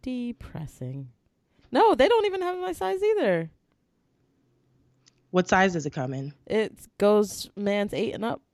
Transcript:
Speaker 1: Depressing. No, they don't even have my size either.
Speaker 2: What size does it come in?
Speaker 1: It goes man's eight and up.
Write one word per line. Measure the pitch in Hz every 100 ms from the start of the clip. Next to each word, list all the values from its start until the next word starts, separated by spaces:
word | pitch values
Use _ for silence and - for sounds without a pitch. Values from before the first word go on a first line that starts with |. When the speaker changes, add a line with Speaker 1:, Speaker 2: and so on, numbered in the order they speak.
Speaker 1:
Depressing. | 254 254 240 233 - 170 147 - 127 139 131 _ _ _ _ _ _
No, | 254 440
they | 294 277
don't | 466 415
even | 370
have | 359 359
my | 370
size | 339 381 381
either. | 415 427 240 170 165 _ _ _ _ _ _ _ _ _ _ _ _ _ _ _ _ _ _
Speaker 2:
What | 185 180
size | 190 190
does | 170 143
it |
come | 156 131 135
in? | 139 - -
Speaker 1:
It | 214 214 - - -
goes | 208 208 208 - - -
man's | 202 202 202
eight | - 226 -
and | 220
up. | - _